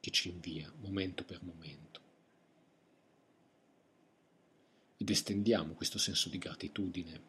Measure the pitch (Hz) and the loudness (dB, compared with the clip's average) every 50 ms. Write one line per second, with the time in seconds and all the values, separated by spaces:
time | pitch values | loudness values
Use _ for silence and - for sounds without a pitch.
0 | - - - - - 92 87 87 80 85 80 78 76 - - - 101 98 98 98 | -6 2 2 2 2 2 -6 -6 -6 -6 -6 -6 -6 -8 -12 -10 -6 -2 0 0
1 | 95 92 87 - - - 92 - - 90 82 82 80 76 69 71 78 - - - | 0 0 -2 -6 -8 -8 -10 -10 -10 -10 -12 -12 -14 -14 -14 -16 -18 -18 -20 -20
2 | - - _ _ _ _ _ _ _ _ _ _ - _ _ _ _ _ _ _ | -20 -20 _ _ _ _ _ _ _ _ _ _ -20 _ _ _ _ _ _ _
3 | _ _ _ _ _ _ _ _ _ _ _ _ _ _ _ _ _ _ _ _ | _ _ _ _ _ _ _ _ _ _ _ _ _ _ _ _ _ _ _ _
4 | _ _ _ _ _ _ _ _ _ _ _ _ _ _ _ - _ _ _ _ | _ _ _ _ _ _ _ _ _ _ _ _ _ _ _ -20 _ _ _ _
5 | 101 92 104 - - - 101 101 101 110 113 95 80 80 82 - - - - - | 2 4 4 4 4 4 2 4 6 8 6 6 6 0 -4 -2 -4 -2 2 2
6 | - - 85 - - 85 - - - - - - - - - - 98 92 87 92 | 2 2 4 2 0 0 -2 -6 -6 -6 -6 -6 -8 -4 -2 0 0 0 0 -4
7 | 85 82 82 80 - | -6 -6 -10 -14 -14